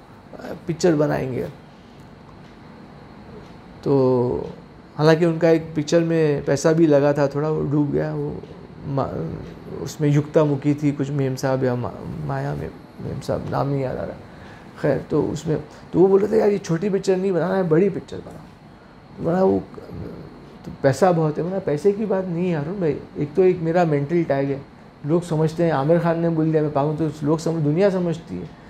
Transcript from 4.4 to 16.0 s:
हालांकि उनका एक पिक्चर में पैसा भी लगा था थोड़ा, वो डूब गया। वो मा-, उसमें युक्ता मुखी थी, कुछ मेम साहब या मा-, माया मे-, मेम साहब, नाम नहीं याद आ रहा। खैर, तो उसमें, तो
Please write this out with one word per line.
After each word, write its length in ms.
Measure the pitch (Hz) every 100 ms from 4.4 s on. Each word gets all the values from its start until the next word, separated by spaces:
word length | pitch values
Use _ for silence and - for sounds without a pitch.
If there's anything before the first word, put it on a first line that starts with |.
| - - - - - -
हालांकि 280 | 151 160
उनका 260 | 175 160 170
एक 220 | 165 160 156
पिक्चर 240 | 147 170
में 440 | 165 165 156 143
पैसा 280 | 151 - 165
भी 140 | 160 165
लगा 260 | 143 147
था 160 | 147 139
थोड़ा, 220 | 143 151
वो 140 | 156
डूब 280 | 151 147 147
गया। 220 | 143 156
वो 220 | 151 147 - - - - - -
मा-, 240 | 139 85 - 160 - - - - -
उसमें 260 | 147 - 151
युक्ता 360 | 147 147 170
मुखी 300 | 151 139 147
थी, 180 | 147 147
कुछ 180 | 143 139
मेम 260 | 143 135 127
साहब 280 | 135 131
या 100 | 131
मा-, 520 | 123 117 - - - 151
माया 280 | 135 139
मे-, 480 | 147 156 - - -
मेम 180 | 113 -
साहब, 300 | - 107 -
नाम 180 | 135 139
नहीं 120 | 143
याद 160 | 131 -
आ 60 |
रहा। 140 | - - - - - - - -
खैर, 160 | 151 131 -
तो 120 | 156
उसमें, 380 | - 156 160 151 - - -
तो 80 | -